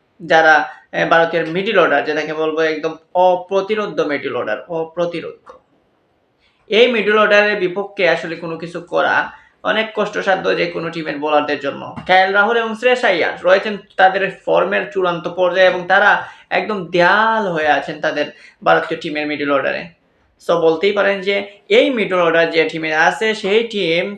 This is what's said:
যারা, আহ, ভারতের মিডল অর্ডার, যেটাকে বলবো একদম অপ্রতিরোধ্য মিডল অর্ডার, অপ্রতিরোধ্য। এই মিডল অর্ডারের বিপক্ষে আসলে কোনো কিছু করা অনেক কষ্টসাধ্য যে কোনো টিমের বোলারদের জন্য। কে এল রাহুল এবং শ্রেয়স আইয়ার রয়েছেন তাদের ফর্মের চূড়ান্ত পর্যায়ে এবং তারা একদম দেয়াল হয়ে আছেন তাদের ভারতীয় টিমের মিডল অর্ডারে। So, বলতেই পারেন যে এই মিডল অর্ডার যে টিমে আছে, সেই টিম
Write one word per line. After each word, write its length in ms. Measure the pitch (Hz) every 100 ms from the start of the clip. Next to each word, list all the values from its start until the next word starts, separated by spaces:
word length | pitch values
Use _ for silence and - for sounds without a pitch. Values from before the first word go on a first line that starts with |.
| _ _ 170
যারা, 280 | 165 160 151
আহ, 520 | 147 - _ 170 160
ভারতের 380 | 165 165 170 160
মিডল 320 | 170 196 196
অর্ডার, 260 | 156 143
যেটাকে 300 | 151 151 151
বলবো 260 | 156 160 156
একদম 360 | 160 151 160 156 _
অপ্রতিরোধ্য 880 | 180 185 180 - 196 196 214 202 160
মিডল 340 | 151 139 135 120
অর্ডার, 280 | 110 107 -
অপ্রতিরোধ্য। 960 | 165 160 175 175 170 - - - - _ _ _ _ _ _ _ _ _ _ -
এই 240 | 208 247
মিডল 260 | 233 202 214
অর্ডারের 380 | 208 208 208 208
বিপক্ষে 520 | 180 185 196 - 170
আসলে 280 | 165 170 165
কোনো 220 | 170 160
কিছু 220 | 170 170
করা 520 | 165 160 147 113 - - _ _
অনেক 280 | - 220 220
কষ্টসাধ্য 640 | - 202 180 185 185 180 170
যে 100 | 170
কোনো 240 | 170 165
টিমের 280 | 165 156 147
বোলারদের 420 | 151 147 143 139
জন্য। 360 | 139 131 - - -
কে 60 |
এল 200 | 185 190
রাহুল 240 | 202 208 233
এবং 180 | 226
শ্রেয়স 300 | 214 247 247
আইয়ার 400 | 233 175 110 -
রয়েছেন 320 | 175 196 214 202 - -
তাদের 340 | 185 190 190 - -
ফর্মের 440 | 165 180 202 185
চূড়ান্ত 360 | 196 180 170 170
পর্যায়ে 380 | 175 180 180 185
এবং 200 | 180 170
তারা 420 | 196 202 175 - - _
একদম 360 | 180 185 208 165
দেয়াল 680 | 175 175 202 220 220 196
হয়ে 160 | 165 151
আছেন 320 | 139 151 151
তাদের 260 | 156 143 147 - - _
ভারতীয় 360 | 165 165 160 160
টিমের 260 | 165 151 151
মিডল 240 | 147 143
অর্ডারে। 340 | 139 - - 170 _ _ _ _ _ -
So, 60 | 170
বলতেই 360 | 165 160 196
পারেন 280 | 208 196 196
যে 260 | 185 202 202 - -
এই 220 | 214 285
মিডল 300 | 240 180 180
অর্ডার 300 | 165 165 165
যে 140 | 160
টিমে 300 | 156 165 160
আছে, 400 | 156 170 - 220
সেই 300 | 214 190 214
টিম 520 | 226 202 170 170 196